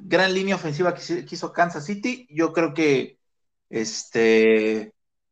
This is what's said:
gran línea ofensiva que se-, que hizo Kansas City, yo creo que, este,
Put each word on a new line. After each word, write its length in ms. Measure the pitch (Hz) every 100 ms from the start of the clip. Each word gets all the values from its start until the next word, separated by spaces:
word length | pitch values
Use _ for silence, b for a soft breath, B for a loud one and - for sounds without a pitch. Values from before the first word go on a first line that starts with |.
gran 300 | - 170 185
línea 200 | 190 196 185
ofensiva 380 | 160 147 180
que 60 | -
se-, 240 | - 170
que 100 | -
hizo 180 | 175 170
Kansas 320 | - 170 160 147
City, 400 | 202 247 247 -
yo 220 | 151 160
creo 200 | 170 160
que, 440 | 147 151 131 127 - _ _ _ _ _
este, 1200 | 113 110 - - 117 113 110 110 110 110 110 107 _ _ _ _